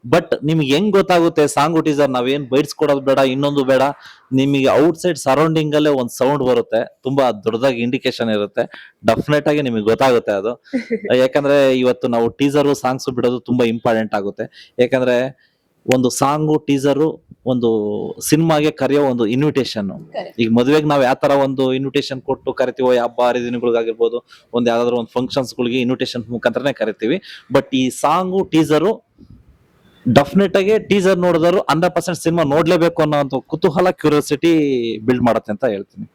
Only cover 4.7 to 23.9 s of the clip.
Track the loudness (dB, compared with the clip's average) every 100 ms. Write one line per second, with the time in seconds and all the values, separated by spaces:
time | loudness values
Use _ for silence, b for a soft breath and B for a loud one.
4.7 | 4 4 2 -4 -4 0 2 2 2 0
5.7 | 2 2 0 -2 -2 0 2 2 0 0
6.7 | -2 -4 _ -4 0 0 0 -4 0 -2
7.7 | 0 -4 -2 -4 -4 -2 -2 -4 -4 -6
8.7 | B B _ 0 0 0 0 0 -2 -2
9.7 | -2 0 2 2 2 0 -2 -4 -8 _
10.7 | -8 -6 -8 0 2 2 0 2 2 4
11.7 | 2 0 0 -2 0 -2 0 0 2 0
12.7 | 0 -2 -4 -6 -2 -2 -2 -4 0 0
13.7 | 0 0 0 -2 -4 -6 -8 -12 -12 -18
14.7 | -2 0 0 0 0 -2 -8 _ _ _
15.7 | _ -2 0 2 0 0 0 0 -2 0
16.7 | 0 0 0 0 -4 _ -12 -4 0 2
17.7 | 0 -2 -6 -8 -10 0 2 2 2 0
18.7 | -2 0 2 2 0 0 0 0 0 -4
19.7 | -4 -6 -8 -14 -14 -14 -4 0 2 4
20.7 | 2 2 2 2 0 2 2 0 0 -2
21.7 | -2 -2 -4 -4 -10 -6 -6 -6 -2 -4
22.7 | 0 2 2 0 0 0 0 -4 -4 0
23.7 | 0 -2